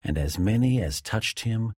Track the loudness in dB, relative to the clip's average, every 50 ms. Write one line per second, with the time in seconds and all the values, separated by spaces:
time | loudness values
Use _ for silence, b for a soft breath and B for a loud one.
0 | _ -2 0 0 0 -2 0 0 2 2 4 4 4 4 4 2 0 -2 -4 -6
1 | -6 -2 -2 -2 -2 -2 -6 -4 -4 -2 -2 0 -2 -4 -6